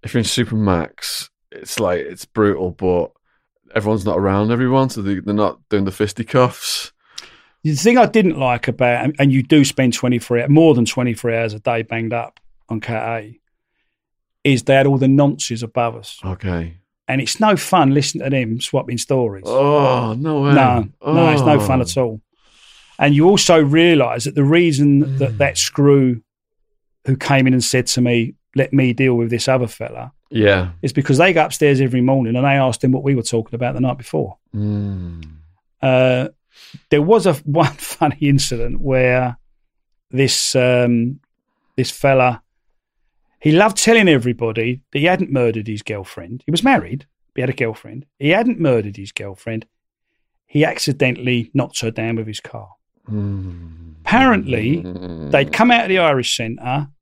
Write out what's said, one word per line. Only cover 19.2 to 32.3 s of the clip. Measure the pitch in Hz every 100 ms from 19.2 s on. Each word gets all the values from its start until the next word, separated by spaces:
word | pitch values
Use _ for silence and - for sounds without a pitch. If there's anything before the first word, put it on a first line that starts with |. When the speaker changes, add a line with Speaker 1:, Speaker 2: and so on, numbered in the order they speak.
| 120 98 98
Speaker 1:
Oh, | 123 139 147 135 127 117 113
no | 156 151
way. | 139
Speaker 2:
No, | 143 - 120 101 _ 143
no, | 160 165
it's | 151
no | 131 147
fun | 107 131
Speaker 1:
Oh. |
Speaker 2:
at | 120 -
all. | 123 110 _ _ _ _ _ _ _ _
And | 143 147
you | 165
also | 202 - 165
realise | 147 156 170 165 120 120 143
that | 143
the |
reason | 139 165 175 139 143 139 143 135
that | 139
Speaker 1:
Mm. | 107
Speaker 2:
that | 143 -
screw | - - 143 143 127 120 _ _ _ _ _ _ _ _ -
who | 131
came | - 139 131
in |
and | 127
said | - 127 117
to | -
me, | 123 120 117 - _ 131
"Let | 131
me | 135 131
deal | 123 135 120
with | 117
this | 117 -
other | 131 117
fella," | - 117 113 127 _ _
Speaker 1:
Yeah. | 113 104 98 90 85
Speaker 2:
is | 139
because | - 139 135
they | 180
go | 165 156
upstairs | - 147 135
every | 135 127
morning | 123 135 117